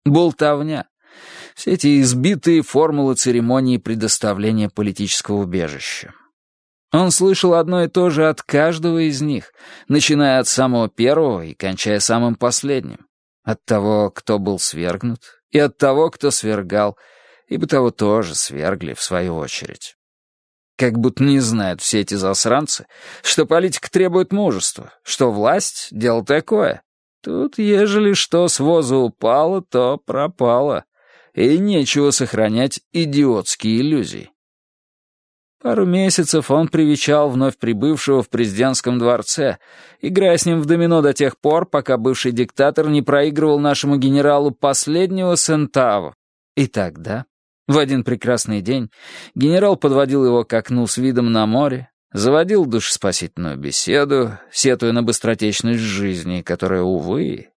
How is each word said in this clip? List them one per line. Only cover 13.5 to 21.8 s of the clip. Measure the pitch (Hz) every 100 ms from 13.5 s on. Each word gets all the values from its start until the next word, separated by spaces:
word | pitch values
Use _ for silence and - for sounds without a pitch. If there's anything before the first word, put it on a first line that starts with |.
| 110
того, | - 107 104 107 101
кто | - - 107
был | 98 95
свергнут, | - 76 87 95 123 117 - _ _
и | 147
от | 147 -
того, | 139 135 160
кто | - 143
свергал, | - 110 107 92 101 104 101 _ _ _ _ -
ибо | - 139
того | 139 123
тоже | - 104 107 92
свергли | 73 - 69 82 95 82
в | -
свою | - 90 90 82
очередь. | 73 - - - - - _ _ _ _ _ _ _ -
Как | 127 113
будто | 120 -
не | 139 139
знают | 120 113 98 90